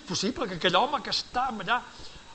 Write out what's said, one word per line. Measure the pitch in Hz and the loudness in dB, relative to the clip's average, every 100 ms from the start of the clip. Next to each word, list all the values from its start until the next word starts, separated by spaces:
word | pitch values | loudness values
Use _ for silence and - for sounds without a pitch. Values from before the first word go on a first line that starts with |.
| - | -4
possible | 175 196 294 233 | -2 -2 -2 -4
que | 180 | 2
aquell | 185 180 | 4 6
home | 254 285 208 | 4 0 -2
que | |
està | - - 247 262 | -4 -2 0 0
allà | 220 180 240 - - - - - | -2 0 0 -2 -14 -14 -14 -12